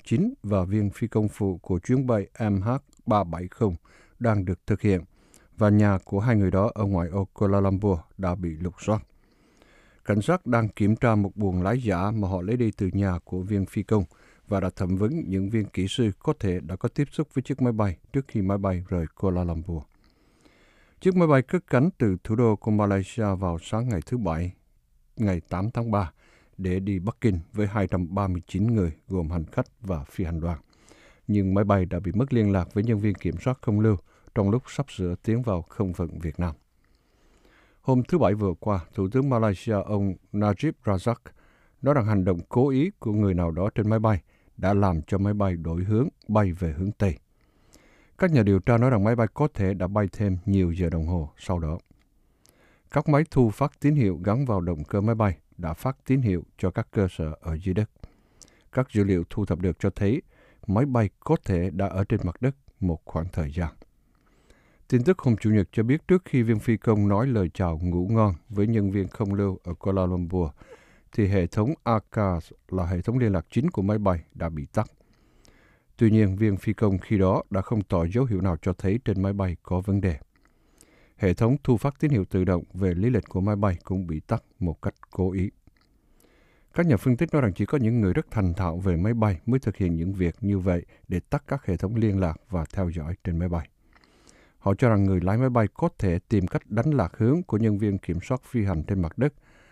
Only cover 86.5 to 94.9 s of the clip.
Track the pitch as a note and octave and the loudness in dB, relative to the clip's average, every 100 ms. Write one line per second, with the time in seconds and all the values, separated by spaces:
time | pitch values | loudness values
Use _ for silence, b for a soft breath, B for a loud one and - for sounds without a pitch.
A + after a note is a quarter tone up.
86.5 | b b - E3+ A2 C3+ A#2 E3+ D3+ A#2 | b b -2 2 2 2 0 2 2 0
87.5 | - G2+ D3+ A2 A#2+ G2 F2+ - A#2 F#2 | 0 -2 0 2 2 2 0 -2 0 0
88.5 | E2+ F2+ E2+ F#2+ E2 G2+ A#2 G#2+ E2+ - | 0 -2 -2 0 0 0 2 0 0 0
89.5 | C3 G#2+ - F#2 E2 F2 G2 F2 - G2 | 0 -2 -2 0 0 -2 -2 -2 -2 -2
90.5 | G2+ F2+ F2 - b - F2 - C#3+ - | 0 0 -2 -4 b -6 -6 -4 -6 -4
91.5 | C#3 - E2+ F#2+ A2+ A2 G2 F2 D#2+ - | -6 -4 -4 -2 0 0 2 0 -4 -6
92.5 | F2 D#2 - F2+ E2+ D2+ F2+ - E2 F2+ | -6 -4 -4 -4 -4 -6 -6 -4 -2 -2
93.5 | E2+ - _ b b b b b b b | -4 -6 _ b b b b b b b
94.5 | b G2 G2 B2 | b -2 2 2